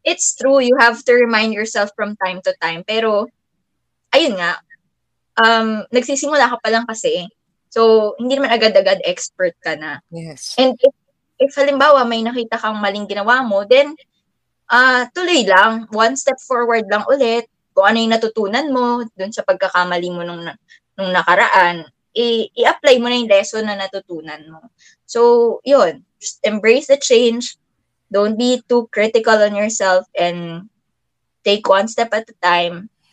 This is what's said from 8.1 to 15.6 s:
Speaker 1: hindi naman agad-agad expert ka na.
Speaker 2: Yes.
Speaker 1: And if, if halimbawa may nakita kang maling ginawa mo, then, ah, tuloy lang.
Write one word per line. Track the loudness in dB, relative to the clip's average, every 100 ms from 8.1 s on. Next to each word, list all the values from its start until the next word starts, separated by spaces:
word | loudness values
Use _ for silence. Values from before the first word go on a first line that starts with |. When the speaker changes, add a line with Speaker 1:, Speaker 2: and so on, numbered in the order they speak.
| -4
Speaker 1:
hindi | -4
naman | -2 0
agad-agad | 2 4 4 2 -2
expert | -4 -8 -12 -4 -4 -4
ka | -10 -8
na. | -10 -12 _
Speaker 2:
Yes. | -16 -16 -14 -8 0
Speaker 1:
And | 0 0
if, | -4 _ _ _ _ _
if | -4
halimbawa | 0 -2 2 4 4 2
may | -4
nakita | -4 -6 -6 -6
kang | -6 -4
maling | -6 -6
ginawa | -8 -6 0 0
mo, | 0 -4
then, | 2 2 2 -4 _ _ _ _ _ _ 0
ah, | 2 4 2 -2
tuloy | -6 0 0
lang. | 4 4